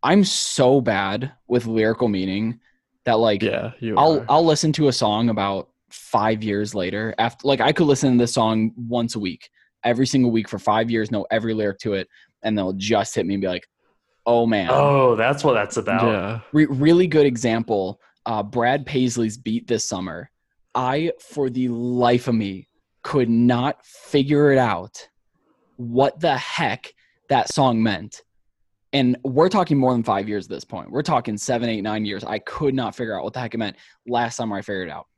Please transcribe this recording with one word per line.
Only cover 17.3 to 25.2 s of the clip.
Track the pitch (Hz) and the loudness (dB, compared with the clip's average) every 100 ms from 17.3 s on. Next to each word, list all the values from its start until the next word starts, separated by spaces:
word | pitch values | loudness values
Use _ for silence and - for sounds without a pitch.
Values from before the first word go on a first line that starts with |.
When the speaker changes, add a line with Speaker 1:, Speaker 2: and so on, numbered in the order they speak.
| 120 120 113 113 107 92 101 _ _ - | 2 0 0 0 -2 -2 -6 _ _ -6
Speaker 1:
uh, | 107 | -4
Brad | 104 120 117 143 131 | -4 0 0 0 -2
Paisley's | 139 127 120 113 110 | 0 0 0 -4 -4
Beat | - 113 - | -6 -6 -2
This | 117 - | -4 -2
Summer. | 92 92 80 - _ _ _ _ | -8 -8 -10 -16 _ _ _ _
I, | 120 127 139 165 - | -4 -2 -2 -2 -6
for | - - 135 | -12 -4 -4
the | 123 127 | -2 -4
life | 117 120 123 120 123 127 | -2 -4 2 4 2 2
of | 113 | -2
me, | 101 95 - _ _ _ | -2 -8 -16 _ _ _
could | - 147 120 | -4 0 2
not | 117 120 120 131 - _ | 4 4 2 0 -6 _
figure | - - 147 139 147 147 | -20 -2 0 2 4 4
it | 135 | 4
out | 123 90 95 - - _ | 2 -2 -6 -16 -20 _